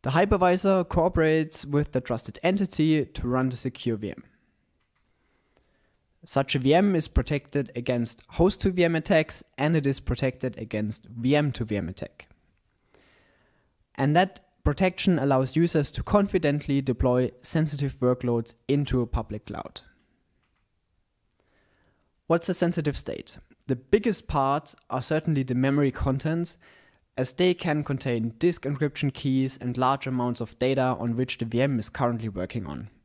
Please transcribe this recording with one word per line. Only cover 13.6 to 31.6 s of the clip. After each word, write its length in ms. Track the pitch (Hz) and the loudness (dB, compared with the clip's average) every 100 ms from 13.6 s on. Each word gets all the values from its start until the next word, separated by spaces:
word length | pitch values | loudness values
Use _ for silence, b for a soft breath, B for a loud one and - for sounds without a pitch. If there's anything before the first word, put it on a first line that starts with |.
| b b _ | b b _
And 200 | - 135 156 | -2 2 4
that 240 | 190 - _ _ | 2 -2 _ _
protection 560 | - 143 185 190 - 165 | -2 2 0 2 2 2
allows 340 | 135 131 131 | 4 2 2
users 380 | 156 170 160 143 | 2 2 2 0
to 100 | - | -4
confidently 800 | - 208 196 185 156 143 139 139 | 2 2 2 0 0 -2 0 0
deploy 480 | 135 120 131 123 127 - | 0 0 2 2 0 -4
sensitive 560 | - 160 156 143 143 - | -4 0 0 -2 -6 0
workloads 540 | 127 127 123 117 113 - - | 0 2 0 -2 -4 -12 -2
into 340 | 143 143 127 | 0 2 0
a 60 | 117 | 0
public 400 | 117 107 107 - | -4 -6 -10 -10
cloud. 360 | - - - - _ _ _ _ _ _ _ _ _ _ _ _ _ _ _ _ _ _ _ _ _ _ _ _ | -12 -10 -14 -18 _ _ _ _ _ _ _ _ _ _ _ _ _ _ _ _ _ _ _ _ _ _ _ _
What's 220 | 170 165 | 0 0
the 60 | |
sensitive 420 | 175 175 175 147 139 | 0 0 0 -2 -4
state? 420 | - - - - _ _ - | -6 -10 -10 -14 _ _ -4
The 80 | 127 | -4
biggest 500 | - 220 220 202 - | 2 2 2 -2 -2
part 480 | 147 135 143 - - _ | 0 2 0 -4 -20 _
are 120 | 127 | -6
certainly 420 | 123 156 156 147 | 0 0 2 0
the 100 | 127 | 0
memory 380 | 127 135 139 143 | 0 2 4 2
contents, 680 | - 139 135 160 165 170 - b b b b b - | 0 -2 0 -2 -2 -4 -8 b b b b b -6
as 160 | 127 | -6
they 220 | - 180 | 0 0
can 300 | 175 175 151 | 2 0 -2
contain 500 | 143 135 135 120 117 - | -2 -4 -2 -2 -2 0
disk 260 | 175 170 | 0 0
encryption 500 | 135 143 151 - 143 | -4 -2 -2 0 -4
keys 420 | - 139 131 131 127 | -2 0 2 0 -4
and 220 | 123 120 | -6 0
large 300 | 127 139 135 | 0 0 -2
amounts 320 | 127 123 120 | -2 -2 -2
of 180 | 113 - | -6 -2
data 380 | 127 135 127 127 | 0 2 0 0
on 180 | 120 117 | -2 -2
which 220 | 127 - | -4 -4
the 60 | |
V 180 | 117 117 | -4 0